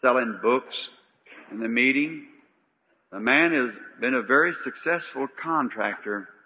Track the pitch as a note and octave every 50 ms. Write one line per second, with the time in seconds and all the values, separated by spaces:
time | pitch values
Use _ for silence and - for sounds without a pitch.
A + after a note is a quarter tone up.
0 | - C3 B2 B2+ B2 A2+ G#2+ F#2 - A2+ B2 C3 - - - - - - - -
1 | _ _ _ _ _ - - - - - G#2 G#2+ A2+ A2+ A#2 A#2+ B2 C3 C3+ C#3
2 | D3 D#3 D#3+ D3+ - - - _ _ _ _ _ _ _ _ _ _ _ _ _
3 | _ _ - G2 G#2+ A#2 C3 D3 E3 E3+ E3 C#3+ B2+ A#2+ G#2+ - - - - -
4 | A2 B2 C3 B2+ A2 G#2 C3 C#3+ D#3+ F3 E3+ - - C3+ - - - D#3 E3+ E3+
5 | - - - C3+ C3+ C3 - - - D#3+ E3 D#3 C3+ A#2 - A#2 G#2 G#2 G2+ -
6 | - G#2 G#2 G2+ F#2+ - - _ _